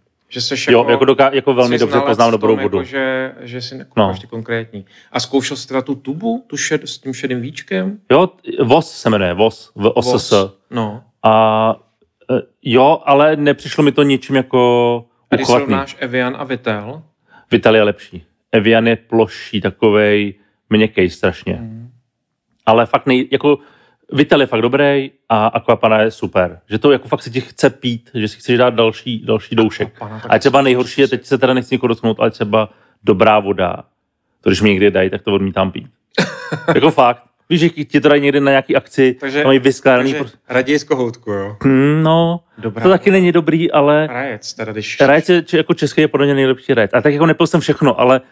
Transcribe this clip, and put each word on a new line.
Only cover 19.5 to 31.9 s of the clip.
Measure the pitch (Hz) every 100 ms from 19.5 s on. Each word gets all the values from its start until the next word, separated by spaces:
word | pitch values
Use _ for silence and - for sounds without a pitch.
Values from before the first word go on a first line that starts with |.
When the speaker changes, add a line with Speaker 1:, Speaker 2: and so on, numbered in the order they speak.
| 104
Speaker 2:
takovej | 95 - 110 104 104 104 101 95 _ _ -
měkkej | 107 110 - 90
strašně. | - 98 - - 90
Speaker 1:
Mhm. | 113 110 120 _ _ _ _ _ _ _ -
Speaker 2:
Ale | 113 120
fakt | 135 -
nej-, | 127 127
jako | 135 147 143 - _ _ _ _
Vitel | 135 147 156
je | 131
fakt | 113
dobrý | 117 135 143 139 135 - -
a | 110 110
Aquapana | 113 - 113 113 110
je | 110
super. | - 98 101 90 85 -
Že | 107
to | 147
jako | 131 -
fakt | 143
se | -
ti | 123
chce | 117 - 143
pít, | - 127 117 -
že | 123 107
si | -
chceš | - 123
dát | 123
další, | 113 113 110 - 113 -
další | 110 - 117
doušek. | 110 - 107
Speaker 1:
Aquapana, | - 107 110
tak | -
Speaker 2:
A | 110
třeba | 135 135
Speaker 1:
to |
Speaker 2:
nejhorší | 139 123 123 -
je, | 139
Speaker 1:
si | 117
Speaker 2:
teď | -
se | 131
teda | 131
nechci | 127 123 127
nikoho |
dotknout, | 123